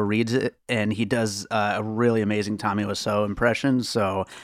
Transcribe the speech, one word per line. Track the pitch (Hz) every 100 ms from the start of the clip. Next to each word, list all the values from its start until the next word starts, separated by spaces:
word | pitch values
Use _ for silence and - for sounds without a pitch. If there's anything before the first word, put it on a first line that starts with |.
| 104
reads | 110 113
it | 127 123 - -
and | 117 107
he | 110
does, | 107 120 110 98 -
uh, | 110 104 104
a |
really | 107 110 120 113
amazing | 104 107 101 104
Tommy | 107 101
Wiseau | 101 98 110 104 104
impression. | 98 120 110 139 127
So | 110 117 98 95 92 -